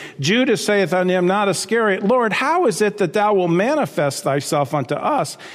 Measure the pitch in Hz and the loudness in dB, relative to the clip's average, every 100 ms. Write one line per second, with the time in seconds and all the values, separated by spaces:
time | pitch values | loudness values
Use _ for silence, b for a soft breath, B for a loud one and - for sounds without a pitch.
0 | B - 139 233 247 208 - 202 180 180 | B -6 0 2 2 0 2 0 2 2
1 | 185 185 175 196 202 175 - 226 214 185 | 2 2 2 2 0 -2 -2 0 0 0
2 | 202 254 226 - 269 349 339 160 208 208 | 2 2 2 0 0 2 0 2 0 0
3 | 180 208 208 202 175 170 233 302 202 - | -2 0 2 2 2 2 2 0 -2 -2
4 | 143 - 156 139 - 151 139 151 - 147 | -2 -2 -2 -2 -2 -2 0 -2 -2 -4
5 | - 294 151 - B | -2 -2 -2 -8 B